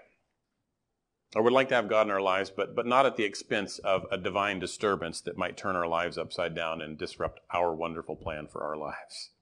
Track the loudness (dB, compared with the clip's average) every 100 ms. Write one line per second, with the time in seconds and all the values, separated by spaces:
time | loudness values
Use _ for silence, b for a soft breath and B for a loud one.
0 | B B _ _ _ _ _ _ _ _
1 | _ _ _ 4 6 6 6 2 4 4
2 | 4 2 2 2 0 -2 -2 -2 4 6
3 | 6 4 -2 -2 -2 -2 -2 -4 0 0
4 | 0 -4 -2 0 0 0 -4 0 0 2
5 | -2 -6 -8 -4 -4 -4 -2 0 2 2
6 | 0 -2 -6 -2 -2 -2 -4 -4 -8 -8
7 | -8 -4 -6 -6 -4 0 0 0 -4 -4
8 | -8 -10 -8 -8 -10 -8 -6 -6 -6 -10
9 | -14 -16 -16 _